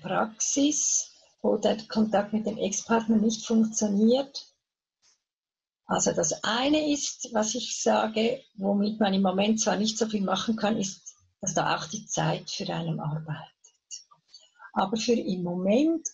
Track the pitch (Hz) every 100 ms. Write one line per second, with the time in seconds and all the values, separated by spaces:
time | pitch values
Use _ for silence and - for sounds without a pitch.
0 | - 180 220 - - 285 285 254 - -
1 | - - _ - 202 208 202 208 - 220
2 | 214 196 208 214 220 - 190 - - 226
3 | 220 220 220 226 - 226 220 - 214 202
4 | 226 262 277 - - _ _ _ _ _
5 | _ _ _ _ _ _ _ _ - -
6 | - 180 175 - 196 233 277 311 302 285
7 | - - 247 220 214 247 - - 220 214
8 | 220 220 226 539 - - 196 202 208 220
9 | 202 190 190 190 214 220 214 185 220 -
10 | 220 214 190 - - 220 214 220 196 -
11 | - - _ - 190 160 151 165 156 220
12 | - - 160 156 - - 185 165 165 156
13 | 156 156 - - - _ _ _ - -
14 | _ _ _ - _ _ - 208 196 220
15 | 247 233 - 180 175 180 185 233 320 330
16 | -